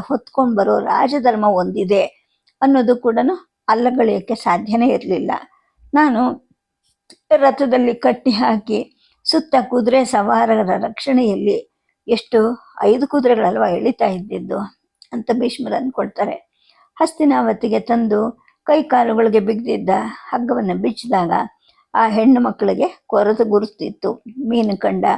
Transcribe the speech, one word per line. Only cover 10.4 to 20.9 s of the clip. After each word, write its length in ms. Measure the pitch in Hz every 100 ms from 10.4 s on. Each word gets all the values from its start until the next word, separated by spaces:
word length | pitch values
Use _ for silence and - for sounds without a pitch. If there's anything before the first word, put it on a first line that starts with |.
| 226 220 185 196 226
ರಕ್ಷಣೆಯಲ್ಲಿ 920 | - 277 254 226 190 202 - - _ _ _ -
ಎಷ್ಟು 560 | 226 - 226 220 247 _ -
ಐದು 240 | 202 240 277
ಕುದುರೆಗಳಲ್ವಾ 600 | 285 247 220 185 220 202
ಎಳಿತಾ 380 | 175 226 - 196
ಇದ್ದಿದ್ದು" 520 | 185 202 185 190 196 202 _ _ _ _
ಅಂತ 180 | 240 226
ಭೀಷ್ಮರು 420 | 240 240 - 220 208
ಅಂದ್ಕೊಳ್ತಾರೆ. 580 | 262 - 202 - 208 - _ _ _ _ _ -
ಹಸ್ತಿನಾವತಿಗೆ 800 | 320 - 294 254 233 - 233 214
ತಂದು 640 | 220 233 226 208 233 - _ _
ಕೈ 200 | - 302
ಕಾಲುಗಳಿಗೆ 560 | 302 247 233 220 226 214
ಬಿಗ್ದಿದ್ದ 500 | 196 220 240 202 185 185 220 - -
ಹಗ್ಗವನ್ನ 420 | 247 240 240 196 180
ಬಿಚ್ಚಿದಾಗ 560 | 226